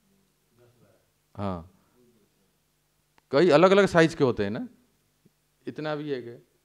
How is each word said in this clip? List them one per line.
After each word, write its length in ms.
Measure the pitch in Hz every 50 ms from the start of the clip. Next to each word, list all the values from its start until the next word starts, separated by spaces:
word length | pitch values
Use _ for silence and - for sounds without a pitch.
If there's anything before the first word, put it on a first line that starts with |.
| _ _ _ _ _ _ _ _ _ _ _ _ _ _ _ _ _ _ _ _ _ _ _ _ _ _ _
हाँ, 360 | 98 101 98 92 85 82 87 _ _ _ _ _ _ _ _ _ _ _ _ _ _ _ _ _ _ _ _ _ _ _ _ _ _ _ _ _ _ _ _
कई 180 | - 139 175 180
अलग-अलग 380 | 139 151 175 190 190 202 196
साइज 280 | - - 170 165 160 165
के 100 | - 147
होते 180 | 123 113 - 101
हैं 80 | 98
ना, 180 | 107 127 254 233 - _ _ _ _ _ _ _ _ _ _ _ _ _ _ _ _ _ _
इतना 280 | - - - 151 156 147
भी 160 | 147 151 151
है 120 | 139 120 113
क्या? 120 | 117 120 139 _ _ _ _ _